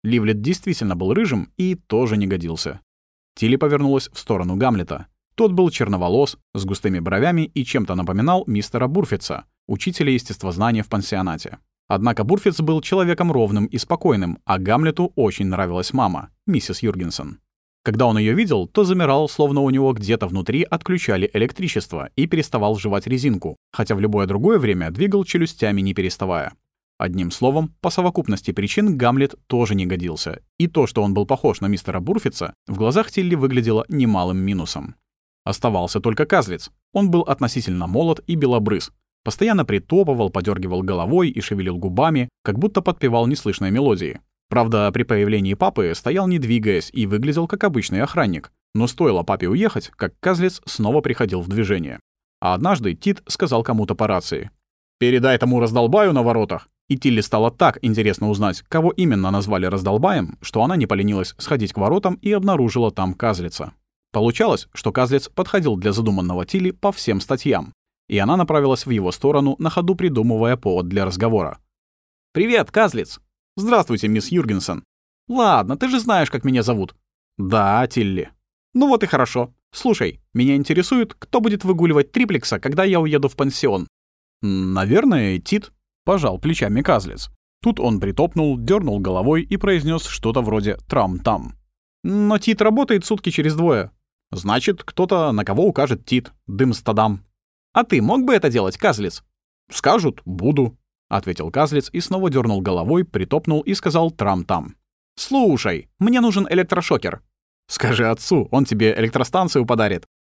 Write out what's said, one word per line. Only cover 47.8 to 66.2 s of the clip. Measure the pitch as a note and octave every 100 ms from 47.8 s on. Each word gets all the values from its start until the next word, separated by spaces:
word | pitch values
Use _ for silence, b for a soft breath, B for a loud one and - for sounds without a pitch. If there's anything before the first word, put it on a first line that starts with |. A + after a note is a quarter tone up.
| - C#3+
охранник. | B2 F3 A#2 E2 - _ _ G#2+
Но | A#2+
стоило | - D#3+ F#2
папе | E2+ G2 F2+
уехать, | B2+ G#3+ - - -
как | F2+ -
Казлиц | F#3 F3+ F3+ F#3 -
снова | - G#2+ C#3+
приходил | - A#2+ A2 F2+
в | F2
движение. | G2+ G#2 G2 D2+ B1 _ _ _ -
А | F2+
однажды | F#2 D#3+ F#3 G#2+
Тит | E2 G3 G3 -
сказал | - - A#2+
кому-то | A2+ A2 G2+ G2
по | G#2+
рации: | F#2 - D2+ G#2+ _ _ _ _ -
«Передай | B2 B2+ C3 B2
тому | C3 B2
раздолбаю | A#2 A#2+ A#2 G3+ G#3
на | C#3+
воротах». | A#2+ A#2 G#2 E2 - _ -
И | C3
Тилли | C#3 A2+
стало | G#2 A2 A2+
так | - E3 -
интересно | B2 G#2+ G#2 F#2 G#2+
узнать, | G2+ G#2 F2+ -
кого | D#3+ E3
именно | - F3+ G#2 F#2+
назвали | G2 G2+ G2 F#2
раздолбаем, | G2 F#2 G#2 F3 F3+ F2 -
что | - A2
она | C3+ F#3
не | A2+
поленилась | G2 G2+ G2+ F2+ -
сходить | - C#3+ G2+
к | -
воротам | G2+ F3 F#3+ F3+
и | G3+
обнаружила | G#3 G3 E3+ A#2+ A#2+ A2+
там | - F#2
Казлица. | F2+ A#2 F#2 F2 - D2 - _ _ _
Получалось, | A2 A2+ A#2 A3 C#3 -
что | - A2
Казлиц | G#2 B2+ C3+ -
подходил | - F#3 G3+ D3+ G2
для | G2+
задуманного | G2+ A2 G2